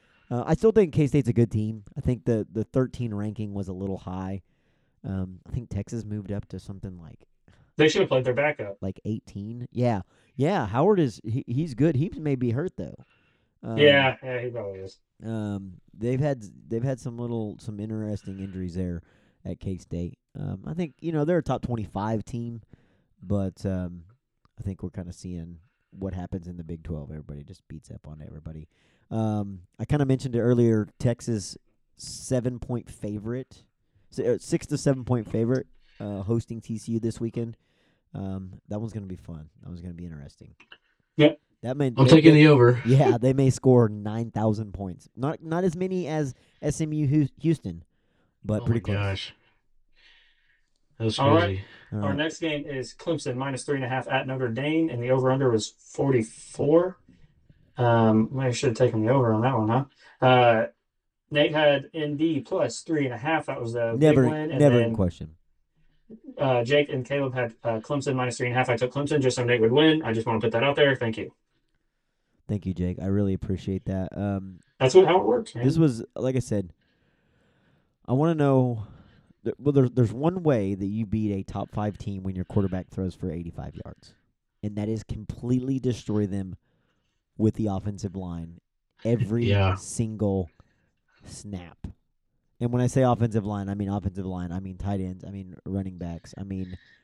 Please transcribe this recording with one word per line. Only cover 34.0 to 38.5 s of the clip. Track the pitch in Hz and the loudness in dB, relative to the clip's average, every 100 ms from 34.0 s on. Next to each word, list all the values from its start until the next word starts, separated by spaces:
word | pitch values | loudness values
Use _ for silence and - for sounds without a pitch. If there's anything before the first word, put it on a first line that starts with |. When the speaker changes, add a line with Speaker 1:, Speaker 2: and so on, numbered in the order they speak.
| _ | _
Speaker 1:
s-, | - | -4
uh, | 120 110 | -2 -2
six | - 170 - | 0 -4 -2
to | 147 | -2
seven-point | - 135 120 123 107 | 2 0 0 -2 -2
favorite, | 117 117 127 - _ _ - | -2 0 0 -4 _ _ -14
uh, | 107 101 | -10 -8
hosting | 95 117 - 113 | -2 -2 -4 -10
T | - 113 | -10 -10
C | - | -6
U | 113 | -4
this | 113 - | -4 -4
weekend. | 113 120 117 113 _ _ _ _ _ | -6 -6 -8 -10 _ _ _ _ _
Um, | - 98 95 92 | -10 -8 -8 -12